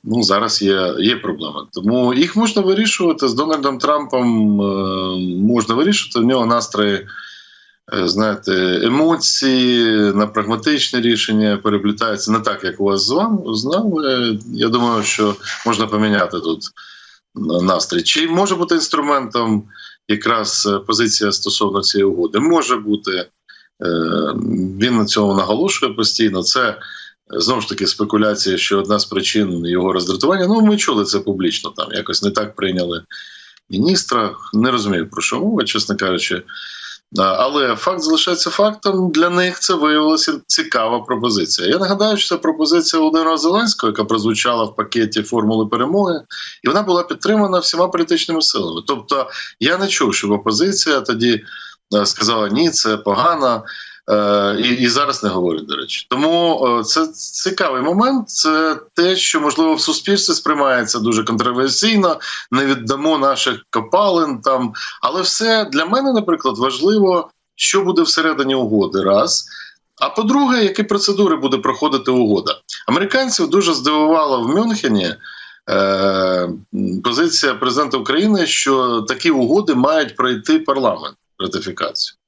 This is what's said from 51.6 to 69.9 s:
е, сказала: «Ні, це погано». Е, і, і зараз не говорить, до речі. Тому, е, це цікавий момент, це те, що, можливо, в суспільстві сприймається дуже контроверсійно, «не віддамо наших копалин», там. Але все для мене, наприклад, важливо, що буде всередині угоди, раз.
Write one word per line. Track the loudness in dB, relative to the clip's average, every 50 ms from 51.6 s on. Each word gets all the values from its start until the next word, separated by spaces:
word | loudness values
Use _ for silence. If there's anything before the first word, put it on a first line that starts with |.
| -18 -20 -20 _ _ _ 0
е, | 0 0
сказала: | 0 -2 -2 -2 0 0 0 0 0
«Ні, | 0 2 2 2
це | 0 0 0 0 -2
погано». | -2 0 -2 0 2 2 2 2 2 0 0 0 -2 -4 -10 -16 -16 -16 -18 -20 -16 _ 0
Е, | 0 2 2 2 2 2 2 0 0 0
і, | 0 0
і | 0 2 2
зараз | 0 2 2 0 0 -2 -2 -2
не | -2
говорить, | 0 0 0 0 -2 -2 -6
до | -6 -8
речі. | -8 -6 -8 -8 -10 -6 _
Тому, | -2 0 0 2 2 2 2 2 2 2 2 2 2 0
е, | 0
це | 0 0 0 0 -2 -4
цікавий | -12 -14 -10 -8 -4 -4 -4 -2 0 -2 -2 0 0
момент, | 0 0 2 2 2 4 2 0 -2 -4
це | -2 0 0 2 2 2 0 0 -2 -4 -8 -6 _
те, | 0 2 2 2
що, | 2 0 0 0 0
можливо, | 0 0 0 2 2 2 2
в | 0
суспільстві | 0 -2 -2 -2 0 0 0 2 2 0 -2
сприймається | 0 0 -2 0 2 2 2 2 0 0 -2 -2 0
дуже | 0 0 0 0 0
контроверсійно, | 0 0 0 0 0 0 0 0 0 0 0 0 2 2 4 2 2 0 -2 -6 -10 -12 -12 -6 _
«не | 0 0 2
віддамо | 2 0 -2 0 -4 -4 0 2 0 2
наших | 2 2 0 2 2 0 -2 -2 -4 -8 _
копалин», | -4 -4 -2 0 2 2 2 4 2 2 0 0 -4 -4
там. | -2 0 0 0 -2 -4 -6 -8 -12 -12 -10 -6
Але | -6 -4 -4 -2
все | -4 -2 -2 -2 0 2 2 2 0
для | 0 -2 -2 0
мене, | 2 0 0 2 2 0
наприклад, | 0 0 0 -2 0 0 -4 -2
важливо, | 0 -2 -2 0 0 2 2 4 4 4 4 2 2 -2 -4 _ _ _ _ _
що | -2 -2 0 2 2
буде | 0 2 2 2
всередині | 2 2 0 0 0 0 0 0 0 0 0
угоди, | 0 0 0 2 0 0 0 0 0
раз. | 2 4 4 4 4 2 0 -4 -4 -8 -16 -18 -18 -20 _ _ _ _